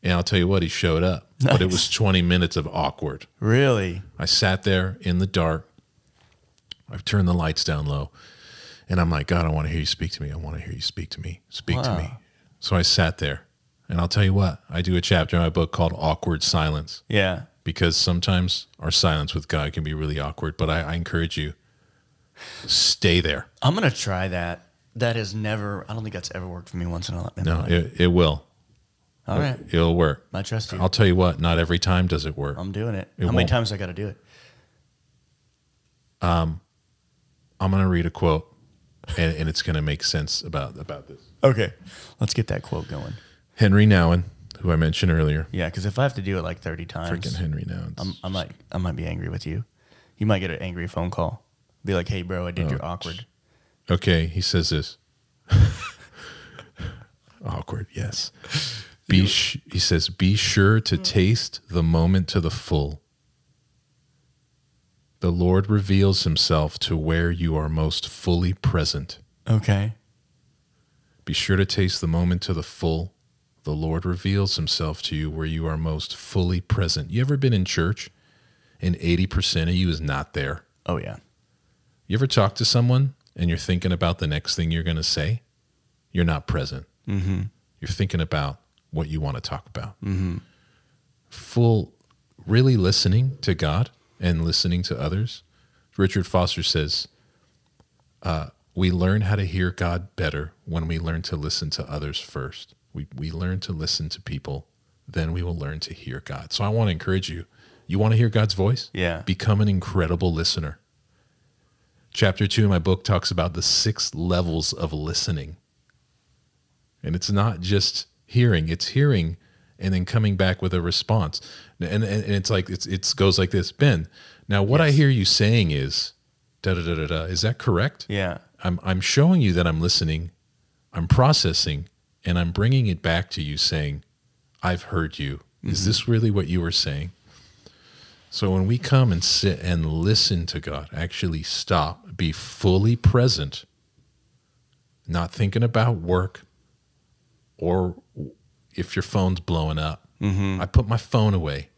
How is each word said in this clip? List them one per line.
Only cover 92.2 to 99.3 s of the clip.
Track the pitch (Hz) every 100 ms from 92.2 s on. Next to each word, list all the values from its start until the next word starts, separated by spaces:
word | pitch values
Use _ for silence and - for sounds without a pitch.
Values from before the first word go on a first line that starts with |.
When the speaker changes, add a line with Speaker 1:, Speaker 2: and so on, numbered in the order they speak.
| _ _ -
Speaker 1:
really | 110 131 123
listening | 92 98 - 98 131 131
to | -
God | 85 78 78 123 _ _ _
and | 90 82
listening | 82 - 92 90
to | 90 64
others. | 71 92 117 - _ _ _ _ _ -
Richard | 95 104 87
Foster | 92 90 -
says, | 80 82 76 - - _ _ _ _ _ _ _ _ _ _ _
uh, | - 80 76 _ _
"We | - 92
learn | 90 90 104
how | 98